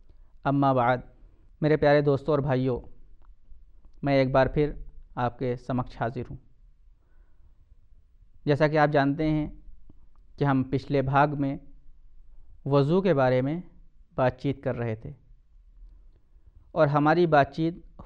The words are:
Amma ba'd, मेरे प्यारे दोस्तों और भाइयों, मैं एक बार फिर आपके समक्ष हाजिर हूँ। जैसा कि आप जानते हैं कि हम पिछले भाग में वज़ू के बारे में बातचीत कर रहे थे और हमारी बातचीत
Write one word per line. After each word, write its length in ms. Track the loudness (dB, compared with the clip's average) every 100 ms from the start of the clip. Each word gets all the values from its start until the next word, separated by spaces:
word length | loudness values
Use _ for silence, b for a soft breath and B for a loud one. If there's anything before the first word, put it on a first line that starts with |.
| -20 -20 -20 -8
Amma 300 | -2 0 2
ba'd, 280 | 2 2 0 -4 -20 -20 _ -20 -4
मेरे 140 | 0 2
प्यारे 260 | 4 4
दोस्तों 300 | 4 0 0
और 80 | -2
भाइयों, 400 | 0 -2 -2 -4 -10 -20 -20 -20 -20 -20 -20 -20 -20 -20 -20 -8
मैं 160 | 0 2
एक 100 | 2
बार 160 | 2 2
फिर 360 | 0 -2 -4 -14 -16 -14 -6
आपके 380 | -6 -4 -6 -6
समक्ष 420 | -6 -6 -6 -6
हाजिर 280 | -6 -6 -12
हूँ। 80 | -16 -20 -20 -20 -20 -20 -20 _ -20 -20 -20 -20 -20 _ -20 -20 -20 _ _ -20 -8 -2
जैसा 220 | 2 2
कि 80 | 4
आप 140 | 4
जानते 340 | 2 0 0
हैं 380 | -2 -2 -4 -10 -18 -18 -18 -20 -20 -20 -20 -2
कि 60 |
हम 180 | 0 2
पिछले 380 | 0 -4 0 -2
भाग 320 | 2 2 2
में 260 | 0 -4 -6 -14 -20 -20 -20 -20 -20 -20 -20 -20 -14 0
वज़ू 340 | 2 4 2
के 140 | 2
बारे 280 | 2 2 2
में 200 | 0 -6 -10 -20 -20 -20 -12 -2
बातचीत 460 | -2 0 -6 -4
कर 120 | -6
रहे 220 | -4 -6 -6
थे 180 | -10 -18 -20 -20 _ -20 -20 -20 -20 -20 -20 -20 _ -20 -20 -20 -8
और 140 | 0 2
हमारी 380 | 4 2 2 4
बातचीत 580 | 4 4 0 -4 -6 -18 -20